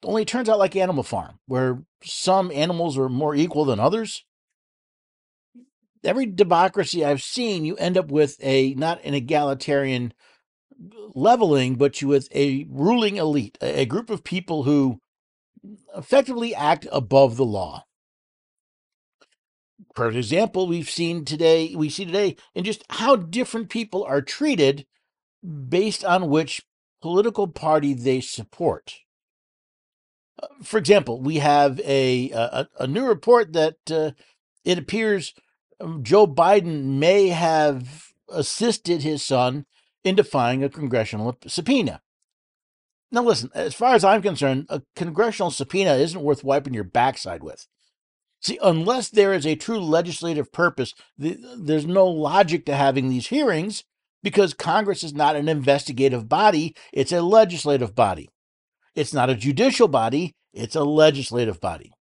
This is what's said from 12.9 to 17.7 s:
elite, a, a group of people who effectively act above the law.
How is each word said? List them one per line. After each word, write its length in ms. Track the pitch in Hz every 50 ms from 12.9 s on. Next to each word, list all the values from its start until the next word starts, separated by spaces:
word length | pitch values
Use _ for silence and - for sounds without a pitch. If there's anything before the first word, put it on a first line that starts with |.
| 240 247 220 208 196 208
elite, 420 | 165 160 147 147 113 98 _ -
a, 200 | - 123 147 143
a 40 | 135
group 240 | 117 123 196 233 -
of 140 | 220 185 _
people 400 | - - 185 180 - 170 156 135
who 360 | 131 147 147 139 131 120 - _ _ _ _ _ _ _ _ _ _ _ - _ 196 208 - _ _ -
effectively 580 | 202 143 - - 277 277 - 262 233 233 233 214
act 320 | - 143 147 165 160 - -
above 460 | - 143 127 101 139 135 139 131 113 117
the 80 | 135
law. 400 | 117 104 98 92 82